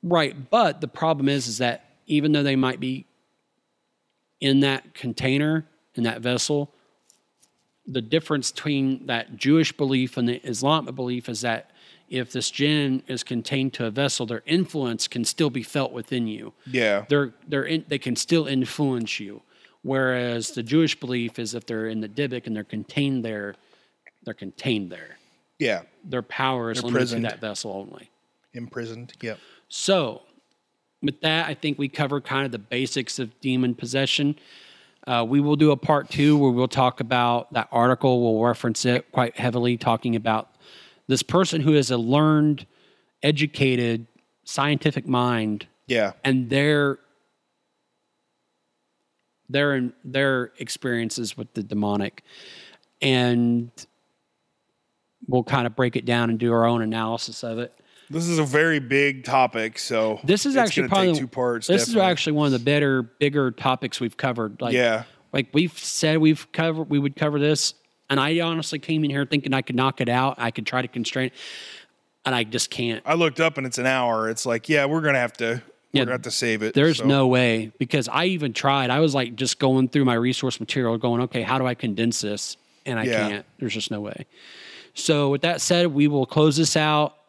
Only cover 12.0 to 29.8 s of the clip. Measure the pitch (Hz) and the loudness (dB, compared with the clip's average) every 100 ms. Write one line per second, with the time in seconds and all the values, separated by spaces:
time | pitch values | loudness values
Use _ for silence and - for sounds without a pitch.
12 | _ 127 123 123 - - 143 151 143 131 | _ -8 -6 -6 -6 -2 0 2 0 -2
13 | - 127 - 120 110 139 131 - 113 110 | -4 -10 -6 -6 -4 -2 -2 -4 -6 -2
14 | 139 - 120 117 - 165 185 156 131 117 | -2 -2 -6 -8 0 0 0 -2 -4 -4
15 | - 123 117 - 156 127 110 147 131 127 | -6 -4 -4 0 -2 -2 -6 -4 -4 -6
16 | 107 127 113 107 110 _ - 127 110 101 | -6 -4 -4 -6 -12 _ -6 0 2 2
17 | 104 143 139 - - 147 135 160 - 143 | 2 0 0 -6 -6 -6 -2 -4 -4 -6
18 | 131 120 - 170 143 135 127 - 143 123 | -4 -6 0 0 2 -2 -2 -2 -2 0
19 | 113 - 101 107 _ _ _ _ - 135 | -4 -8 -10 -16 _ _ _ _ -4 0
20 | 131 127 123 117 113 - 113 151 160 - | 0 0 -2 -4 -6 -8 0 2 2 0
21 | 127 123 120 - 113 117 - 113 110 110 | -4 -4 -4 -6 -8 -8 -8 -6 -4 -6
22 | 107 113 143 123 117 107 104 107 104 - | -8 -4 -4 -4 -8 -8 -8 -10 -8 -2
23 | 139 135 117 107 101 95 _ _ _ _ | -2 -2 -4 -8 -8 -12 _ _ _ _
24 | - _ - 107 95 - - 110 95 87 | -20 _ -16 -14 -14 -10 -2 -2 -4 -12
25 | - - _ _ _ _ 135 95 76 _ | -18 -20 _ _ _ _ -2 -2 -6 _
26 | 180 131 113 - 131 131 117 113 120 120 | -8 -8 -6 -4 -2 -2 -4 -4 -2 0
27 | 127 117 113 104 110 101 110 98 98 - | 0 -2 -4 -6 -10 -8 -10 -10 -12 -18
28 | - _ _ _ _ 123 120 - 117 113 | -20 _ _ _ _ -16 -12 -10 -10 -12
29 | 123 - 117 104 - - _ - | -16 -12 -12 -12 -16 -20 _ -6